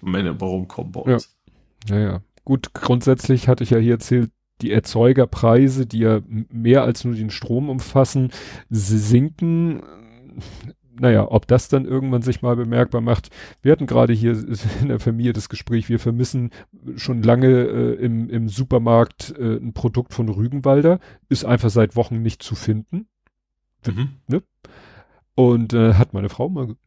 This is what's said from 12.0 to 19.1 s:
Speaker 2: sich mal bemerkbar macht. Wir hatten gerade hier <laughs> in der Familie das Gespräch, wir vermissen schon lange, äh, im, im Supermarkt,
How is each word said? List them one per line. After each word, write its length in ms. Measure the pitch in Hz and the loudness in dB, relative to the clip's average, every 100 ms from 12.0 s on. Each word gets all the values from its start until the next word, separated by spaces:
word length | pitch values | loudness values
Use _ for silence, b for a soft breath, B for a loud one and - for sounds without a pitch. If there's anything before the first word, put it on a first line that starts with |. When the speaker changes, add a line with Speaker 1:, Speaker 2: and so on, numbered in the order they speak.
| 131 123 | -2 -2
Speaker 2:
sich 180 | 120 120 | -2 -2
mal 160 | 123 120 | -2 -2
bemerkbar 420 | 117 120 123 120 | -2 0 0 -2
macht. 300 | 117 117 - B B B | 0 -2 -4 B B B
Wir 100 | 135 | 2
hatten 160 | 160 135 | 2 2
gerade 240 | 120 120 | 2 2
hier 200 | 113 113 | 2 0
<laughs> 500 | 113 117 110 107 - | -2 -4 -6 -6 -2
in 80 | 139 | -2
der 100 | 117 | -2
Familie 320 | 120 113 120 | -2 -2 -2
das 160 | 110 - | -2 -6
Gespräch, 400 | 110 - 117 107 | -10 -4 -4 -2
wir 120 | 117 | -2
vermissen 500 | 120 117 123 131 120 B B _ 127 127 | -2 -2 -2 -4 -6 B B _ -16 -10
schon 260 | - 120 | -6 0
lange, 240 | 110 120 131 | 2 4 6
äh, 460 | 127 123 107 120 | 4 2 0 -2
im, 360 | 120 123 113 113 | -2 -2 -2 -4
im 200 | 117 113 | -4 -4
Supermarkt, 840 | 101 131 127 117 117 117 | -4 0 0 4 4 2